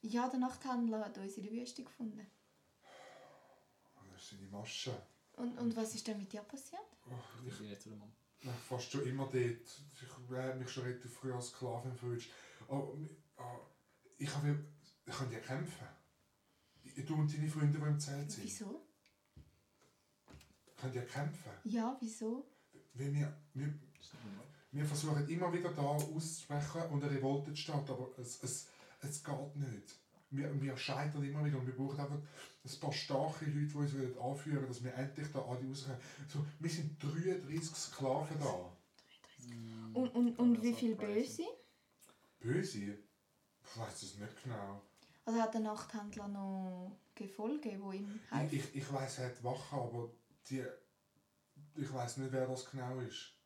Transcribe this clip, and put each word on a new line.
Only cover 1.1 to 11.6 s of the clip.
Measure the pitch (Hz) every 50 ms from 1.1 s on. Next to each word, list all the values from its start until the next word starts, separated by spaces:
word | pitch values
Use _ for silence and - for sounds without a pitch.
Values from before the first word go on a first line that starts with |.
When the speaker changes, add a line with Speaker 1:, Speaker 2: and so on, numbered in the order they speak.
| - 196
Speaker 1:
uns | 196 196 - -
in | 190
der | 214 220
Wüste | 233 247 247 - - 254
gefunden. | - - - 240 220 208 214 208 190 - _ _ _ _ _ _ _ _ _ _ - - - - - - - - - - - - - - - _ _ _ _ _ _ _
Speaker 2:
Oh, | - 104 95
das | 92 92 -
ist | -
seine | - 98 98 95
Masche. | 98 101 110 117 - - - 131 117 101 - - - _ _ _ _ -
Speaker 1:
Und, | 247 240 240 240
und | 240 233 226 226
was | 220 220 -
ist | - -
denn | - 214 202
mit | 196 190 -
dir | 208
passiert? | 208 - - 277 - - - 370 440 - - - - 123
Speaker 2:
Oh, | 127 120 - - - 117 123
ich | 123 113
Speaker 3:
Ich | -
bin | 107 104
jetzt | 101 98 -
zu | 110
der | 107 104
Mama. | 104 107 - _ _ _ _ _
Speaker 2:
Ja, | - 131 120 117 - -
fast | 131 123 - -
schon | - 139 - 127
immer | 131 135 135 131
dort. | -
Ich | 127 120 120 117 - - - - - - - - - 127 - - - 123 123 127 127
hab | 131 131 131 131
mich | 127 120
schon | - 135 123
relativ | 123 123 123 - 120 -
früh | - - 131 123
als | 123 123 -
Sklavin | - -